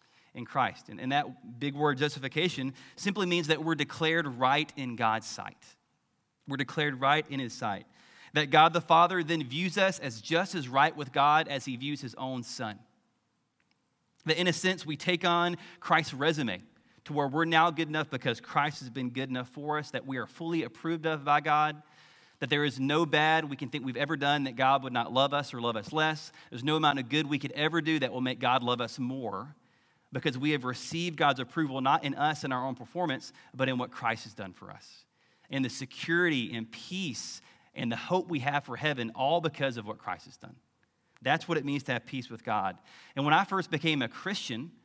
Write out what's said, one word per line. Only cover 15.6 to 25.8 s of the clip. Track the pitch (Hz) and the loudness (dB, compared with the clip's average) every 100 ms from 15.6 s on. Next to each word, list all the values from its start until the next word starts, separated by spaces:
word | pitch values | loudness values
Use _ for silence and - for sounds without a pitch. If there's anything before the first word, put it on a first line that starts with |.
| - - | -10 -10
Christ's | - 160 156 | 2 2 2
resume | 131 147 151 120 90 - _ _ _ - | 0 2 2 0 -4 -10 _ _ _ -8
to | |
where | 147 139 | -2 0
we're | 147 165 | 0 4
now | 165 170 | 6 4
good | 151 156 | 2 -2
enough | 156 143 | -2 -4
because | 131 135 113 | -2 -2 -2
Christ | - 160 147 147 | -2 0 0 -4
has | 131 | -10
been | 127 127 | -6 -6
good | 120 135 | -4 -4
enough | 127 123 | -6 -6
for | - 147 151 | -10 -4 -4
us, | 147 | -4
that | 127 135 | -8 -6
we | 131 | -8
are | 107 | -8
fully | - 165 170 | -8 -4 -2
approved | 135 - 165 165 160 | -4 -6 -6 -2 -2
of | 156 139 | -2 2
by | 147 | 2
God, | 147 151 151 147 - - - - - - | 4 2 2 -2 -14 -20 -20 -20 -20 -8
that | 135 | 0
there | 147 | 2
is | 147 127 | 2 0
no | 135 151 165 | 2 2 4
bad | 151 156 160 151 | 4 6 4 2
we | 135 | -6
can | 120 | -8
think | 147 131 | -6 -6
we've | 120 | -4
ever | 143 156 | -2 0
done | 143 147 | 2 2
that | 135 120 | 0 2
God | 131 139 | 4 4
would | 131 | 2
not | 123 117 | -2 0
love | 123 139 | 4 4
us | 143 139 | 2 -2
or | 127 | -2
love | 117 | -2
us | 113 | -2